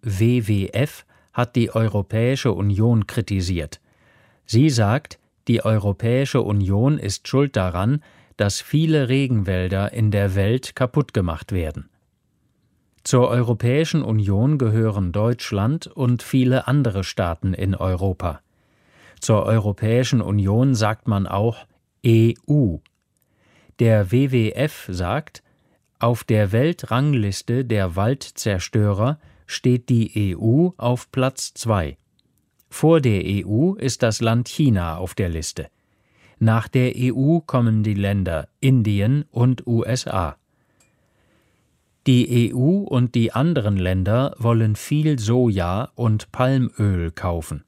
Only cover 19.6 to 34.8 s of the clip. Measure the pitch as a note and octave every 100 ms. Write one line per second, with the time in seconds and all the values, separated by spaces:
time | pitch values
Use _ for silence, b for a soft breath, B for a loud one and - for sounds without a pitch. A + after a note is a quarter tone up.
19.6 | G#2 G2 A2 A#2+ B2 A#2+ - G2+ G2 A2
20.6 | C3+ A#2 G#2+ A2 - G2+ G2 G2 A2+ -
21.6 | - _ _ _ A#2+ A2+ A2+ - - D3
22.6 | A2 D2+ - _ _ _ b b b b
23.6 | b - A#2 G#2+ F#2 B2 C#3 B2+ G#2+ -
24.6 | D3+ - - F2+ F2 C3+ - - _ _
25.6 | _ _ _ - A#2 A#2 - A2 G2 A2+
26.6 | D#3 F3 - A#2+ D3 C3 G#2 F#2+ - B2
27.6 | A#2+ G#2+ F#2 F2+ A2 C#3 - - A2 F#2
28.6 | - A2+ G#2 G2 B2 D3+ b b - -
29.6 | B2+ B2 - A#2 A2 G#2+ G2 E2 A2+ C#3
30.6 | F3+ - A#2+ B2 - C3 B2+ - - -
31.6 | A2+ G2+ D2+ - _ _ _ _ _ _
32.6 | _ - D#3 E3 B2+ G2 D#2+ G2+ F2+ A2
33.6 | F3 G3 C3 - A2+ A2 A2+ A#2+ A#2 -
34.6 | C#3+ G2